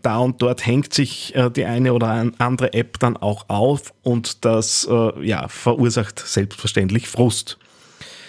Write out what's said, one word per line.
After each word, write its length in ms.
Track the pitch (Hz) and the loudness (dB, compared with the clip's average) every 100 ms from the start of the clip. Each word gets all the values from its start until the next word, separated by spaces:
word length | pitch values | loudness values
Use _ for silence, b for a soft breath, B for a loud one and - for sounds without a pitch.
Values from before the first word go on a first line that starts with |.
da 160 | 120 110 | -2 2
und 240 | 127 127 | 0 2
dort 240 | 123 123 117 | 0 0 2
hängt 280 | 131 - | 2 2
sich, 400 | - 135 - - 131 | 0 -2 -4 -4 0
äh, 140 | 123 | 0
die 140 | 123 | 0
eine 300 | 110 120 127 | -2 2 2
oder 140 | 120 113 | 2 2
an-, 260 | 113 117 - | 0 -2 0
andere 360 | 123 123 127 | 0 0 0
App 260 | 110 - - | 0 -2 0
dann 160 | 123 110 | 0 0
auch 300 | 104 104 - | -2 -4 -4
auf 460 | 101 123 143 - - | 2 2 2 -4 -6
und 420 | 131 120 113 - | -2 -2 -2 -2
das, 420 | 117 113 110 - - | 2 2 2 -2 2
äh, 340 | 117 113 - 85 | 2 2 0 -2
ja, 220 | 95 - | -2 -4
verursacht 720 | - 120 117 120 113 107 - | -4 0 2 2 2 -2 -6
selbstverständlich 880 | - - 101 - 107 - 95 113 - | -4 -2 -2 -4 -4 0 0 0 -2
Frust. 520 | - 123 - - - B B B B B B | 2 2 0 -6 -14 B B B B B B